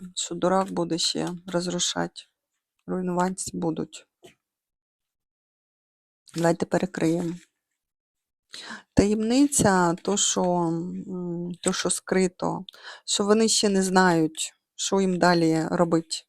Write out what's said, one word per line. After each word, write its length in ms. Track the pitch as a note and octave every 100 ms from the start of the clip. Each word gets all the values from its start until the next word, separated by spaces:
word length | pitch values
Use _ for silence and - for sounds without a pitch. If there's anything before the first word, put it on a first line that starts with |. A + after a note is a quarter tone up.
| F3+
що 200 | - -
дурак 380 | F3 F3 F#3+ F#3+
буде 260 | F3+ E3+ E3
ще 300 | - - D#3+ F3 F#3
розрушати. 760 | F3 F3 F3 - F3 E3+ - - _ _ _ _ _ -
Руйнувань 500 | F3+ F#3 F3 F#3 F#3 -
будуть. 540 | F3+ E3 D#3+ D#3+ - - _ - _ _ _ _ _ _ _ _ _ _ _ _ _ _ _ _ _ _ _ _
Давайте 320 | E3 E3+ E3+ -
перекриємо. 680 | F3+ F#3+ - E3 E3 E3+ F3 - _ _ _ _ _ _ _ _ _ _ - - - -
Таємниця, 1000 | - G3+ G#3+ A3 B3+ C#4+ - G#3 F#3 F3
то, 220 | F3 - G3+
що, 260 | - G3
м, 1080 | F3+ F3 E3+ E3 F3+ F#3 F#3 F3+ F3 E3+ F3 F3
то, 120 | F#3
що 180 | F#3 G#3
скрито, 720 | - - F#3+ F#3 - E3+ E3 F#3 - - -
що 200 | - -
вони 240 | G3+ G#3+ A3+
ще 200 | - G#3
не 140 | G3
знають, 720 | F#3+ F#3+ F#3 E3 D#3+ D#3+ - - _ -
що 240 | - G3
їм 180 | F#3+ F3+
далі 480 | F3 F3 E3 D#3+ E3
робити. 460 | F3 F3 E3+ - -